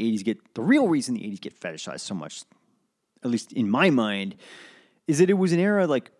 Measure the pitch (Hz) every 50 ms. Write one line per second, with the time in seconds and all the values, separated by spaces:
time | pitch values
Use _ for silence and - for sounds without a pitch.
0 | 110 113 110 104 95 113 107 - _ _ - 113 113 180 269 302 269 190 165 143
1 | 117 127 123 104 101 104 98 95 - 113 - _ - 90 80 76 - - 67 -
2 | - - 104 87 76 76 - - - _ _ _ _ _ _ _ _ _ _ _
3 | _ _ _ _ - 127 117 107 - - - 127 113 101 104 131 180 190 147 123
4 | 110 104 101 98 98 98 92 - - - - - - - - - _ _ _ _
5 | _ - 151 143 185 180 202 185 190 180 170 170 185 208 208 202 185 156 143 123
6 | - - _ _